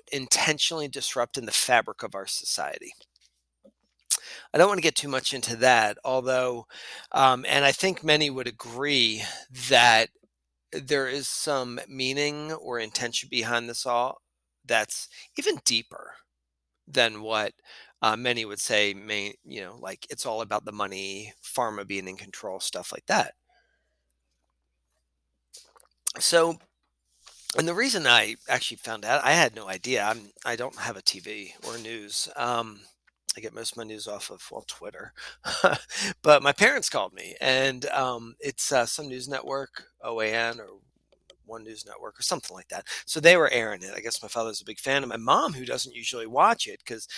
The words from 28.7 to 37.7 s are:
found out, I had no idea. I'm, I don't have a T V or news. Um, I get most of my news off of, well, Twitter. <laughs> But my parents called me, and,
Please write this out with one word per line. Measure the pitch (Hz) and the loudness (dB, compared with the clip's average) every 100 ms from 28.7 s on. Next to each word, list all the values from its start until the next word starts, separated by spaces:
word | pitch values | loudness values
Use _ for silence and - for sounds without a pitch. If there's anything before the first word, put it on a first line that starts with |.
| 113 | -8
found | 117 110 | -10 -8
out, | 107 143 | 0 2
I | 127 | 4
had | 165 131 | 6 4
no | 110 95 | 2 -10
idea. | 95 123 123 | -8 -2 0
I'm, | 104 113 101 - | 0 -2 -8 -10
I | 127 117 | -6 -6
don't | 127 - | -6 -6
have | 117 98 | -8 0
a | |
T | - 98 | -2 -2
V | 90 107 92 - 117 | -10 -12 -12 -14 -12
or | 117 | -10
news. | 110 113 101 - - | -10 -12 -8 -6 -6
Um, | 143 120 117 113 104 - _ _ _ - - | -4 -2 -2 -4 -12 -20 _ _ _ -8 -6
I | |
get | 110 | -6
most | 113 113 | -8 -10
of | 120 | -8
my | |
news | 110 107 107 | -12 -10 -10
off | 104 - | -10 -12
of, | 98 - | -14 -14
well, | 107 - | -14 -14
Twitter. | - - - - - - - - - | -14 -14 -14 -18 -16 -18 -12 -8 2
<laughs> | 185 - - - 202 - | 2 2 -6 -6 -6 0
But | 156 143 | 6 8
my | 139 | 6
parents | - 226 277 - | 4 4 4 -2
called | 123 95 | -2 -4
me, | - - - | -8 -16 -2
and, | 131 131 135 | 2 4 2